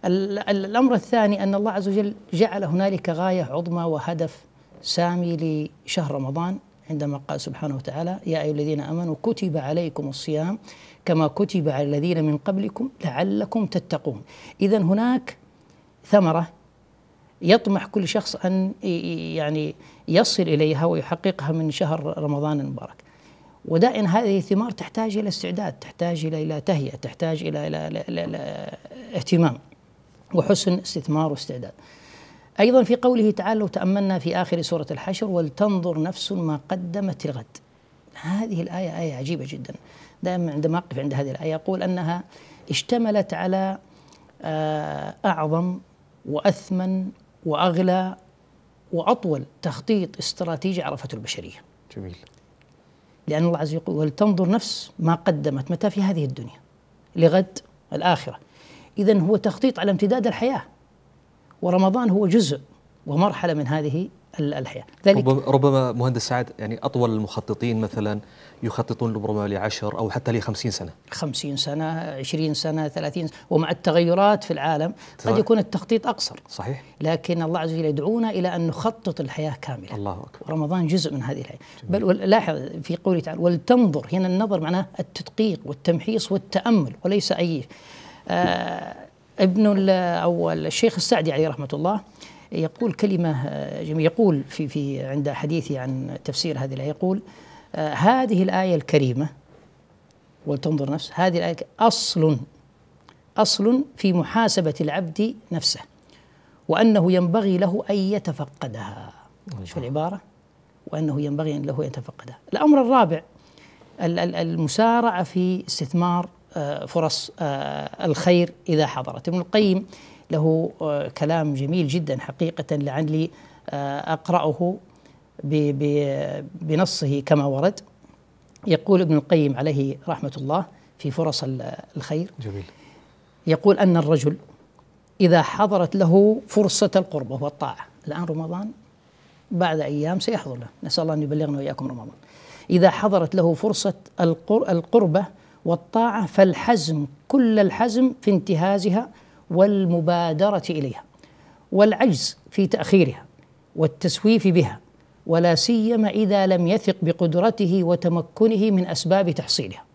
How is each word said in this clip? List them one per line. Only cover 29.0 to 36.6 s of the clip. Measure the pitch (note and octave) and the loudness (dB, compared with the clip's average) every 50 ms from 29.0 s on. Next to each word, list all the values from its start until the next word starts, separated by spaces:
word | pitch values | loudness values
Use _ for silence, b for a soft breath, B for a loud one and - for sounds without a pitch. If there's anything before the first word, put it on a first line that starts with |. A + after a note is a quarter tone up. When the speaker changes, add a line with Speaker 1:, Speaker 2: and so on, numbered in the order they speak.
| A#3 A#3 A#3 | -18 -8 -8
Speaker 1:
اهتمام | F3 - - F#3 E3 E3 D3 A#2 - - - - _ _ _ _ _ _ _ _ - _ - - | -8 -2 2 2 4 4 2 0 -4 -14 -20 -20 _ _ _ _ _ _ _ _ -20 _ -2 0
وحسن | F3+ - - G3+ F#3+ - F#3+ F3 F#3+ | 0 2 2 2 2 2 0 -2 -2
استثمار | F#3 - - D#3+ C3 - D3+ D#3 D#3+ D#3 | -4 -8 -10 -8 -4 -2 -2 0 0 -2
واستعداد. | C#3+ C3+ - - C#3 B2 A2+ - - B B B B B B B B B B B B B B B B - | -4 -6 -8 -10 -10 -12 -12 -14 -16 B B B B B B B B B B B B B B B B 4
أيضا | G#3 A#3 B3 C4 A3+ | 4 6 6 6 6
في | F3 A#3+ | 4 2
قوله | B3 B3 B3+ B3+ A#3 G#3+ G#3+ | 2 4 2 4 4 4 2
تعالى | G#3 - F3+ G3 A3 G#3+ | 2 0 -2 -2 0 0
لو | G#3 | -2
تأملنا | F#3+ - - - F#3 G3 G3+ G3+ F#3+ F#3 E3+ | -2 -2 -2 0 0 0 2 0 0 0 -2
في | C3 F3 D#3+ | -2 -2 -2
آخر | E3+ F3+ - F3+ E3+ | -2 0 0 -2 -2
سورة | D#3 - E3+ D#3+ - - | 0 -2 -2 -4 -4 -6
الحشر: | D3+ C3+ - - F#3+ - A3 | -8 -8 -6 -6 -4 -4 -4
"ولتنظر | G3+ F#3 F3 E3 D3 C3 - G3+ G#3+ G3+ F#3 E3+ F3+ E3 D#3 | -2 0 0 -2 -2 0 0 2 2 2 0 0 -2 0 0
نفس | D#3 F3+ F#3 - - - | -2 -2 -4 -6 -6 -4
ما | - F3+ E3+ D#3+ D3+ C#3+ | -4 -2 -2 -2 -2 -4